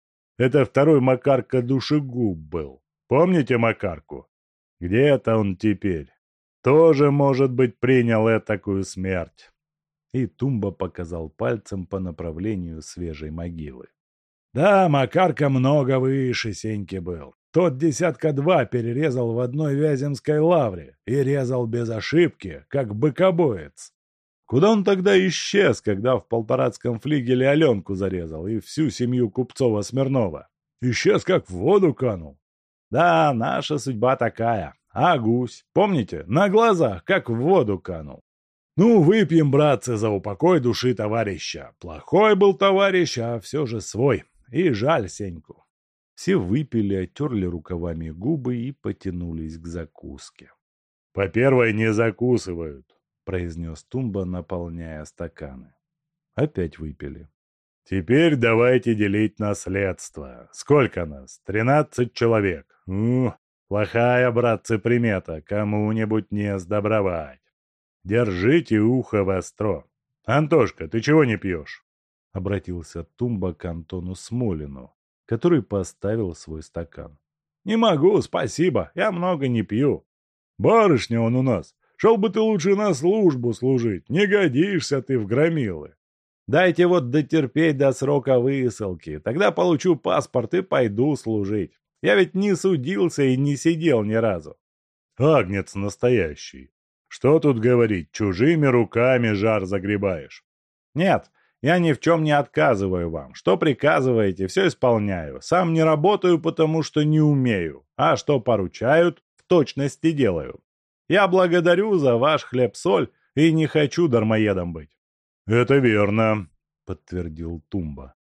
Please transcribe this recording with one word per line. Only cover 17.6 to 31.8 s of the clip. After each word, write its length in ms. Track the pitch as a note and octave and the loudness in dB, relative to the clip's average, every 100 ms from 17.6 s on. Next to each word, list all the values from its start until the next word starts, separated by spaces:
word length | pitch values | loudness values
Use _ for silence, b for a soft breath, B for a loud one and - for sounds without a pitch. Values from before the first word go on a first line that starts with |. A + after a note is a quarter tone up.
| F3+ C3 | 0 0
десятка 560 | D#3+ B2+ E3+ C#3 D#3+ | -2 0 -2 -2 -4
два 320 | C#3 C#3+ E3+ A#2 | -2 2 2 2
перерезал 680 | B2 A#2 A#2+ D#3 B2+ A#2 | -2 -4 -2 -2 -2 -2
в 60 | A2+ | -2
одной 360 | B2 C#3 D#3 C#3 | -4 -4 -2 0
Вяземской 640 | D3+ C#3 C#3+ C3+ - D3+ | 0 0 -4 -6 -2 2
лавре 580 | D#3+ F3 A#2 F2 D2 _ - | 4 2 2 -4 -14 _ -4
и 80 | |
резал 540 | C3+ C3 C#3+ B2+ B2+ A#2 | -2 0 0 -2 -2 -4
без 200 | A#2+ A2+ | -4 -4
ошибки, 760 | A2 - D#3 E3+ - F#2+ D2 - | -6 -2 0 0 -2 -16 -16 -8
как 280 | C#3 A#2 G#2+ | -6 -4 -2
быкобоец». 960 | D3+ B2 F#3+ E3+ D#3+ G2 D2 - - _ _ _ _ _ - | -2 2 0 2 0 -2 -10 -20 -20 _ _ _ _ _ -2
«Куда 260 | A#2+ G3 | 2 4
он 120 | A3 | 4
тогда 320 | G3 G3 F#3 F#3+ F#3 | 2 2 4 4 2
исчез, 520 | - - G3 F3+ A2 | -2 -2 2 2 2
когда 380 | - G2 B2 B2 | -2 -2 0 0
в 100 | - | -2
Полторацком 720 | A#2 A2 C3 C3 - B2 A2+ | -4 -2 -2 -2 -4 -6 -6
флигеле 480 | C#3+ D3+ A#2+ B2+ C3+ | -2 -2 0 2 2
Алёнку 460 | D3 D#3 G#2 - | 4 4 2 -2
зарезал 540 | F#2+ F#2+ F#2 E2 D#2 F#2 | -4 -4 -4 -6 -8 -8
и 120 | A2 | -8
всю 300 | - - D#3 | -8 -4 -4
семью 400 | - B2 B2 A2+ | -2 -2 0 -2
Купцова-Смирнова?» 1160 | B2+ B2 - B2+ G#2 G2+ C3 C3+ C3+ G2+ C#2+ - _ _ - | -2 -6 -2 0 0 -2 -2 0 0 -2 -4 -16 _ _ -6
«Исчез, 420 | B2 A2+ F3 G#3 | -4 -2 2 0
как 240 | - F3+ - | 2 -2 -2
в 60 | |
воду 400 | F2+ A#2 G#3 | -4 2 4